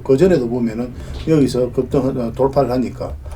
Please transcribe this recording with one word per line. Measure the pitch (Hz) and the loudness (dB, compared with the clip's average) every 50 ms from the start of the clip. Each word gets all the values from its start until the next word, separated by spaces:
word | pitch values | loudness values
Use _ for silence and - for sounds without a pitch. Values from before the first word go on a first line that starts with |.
| - | 0
그전에도 | - 135 135 170 190 180 143 120 117 | 2 4 6 6 6 4 4 2 0
보면은 | 120 123 117 113 107 110 123 - - - - - - - - 156 | -2 -2 -2 -2 -2 -4 -6 -6 -8 -10 -10 -10 -10 -6 0 2
여기서 | 160 151 135 113 120 123 127 123 | 4 4 4 4 2 0 -2 -2
급등, | - 135 123 - - 143 | 0 -2 -2 0 0 0
어, | 127 131 139 131 117 113 | 0 0 -2 -2 -4 -4
돌파를 | 107 - 131 139 135 143 135 120 | -2 0 0 2 2 2 0 2
하니까 | 123 131 120 101 - - - 62 - - - - - | 0 -2 -2 -2 -4 -8 -8 -8 -8 -10 -12 -12 -12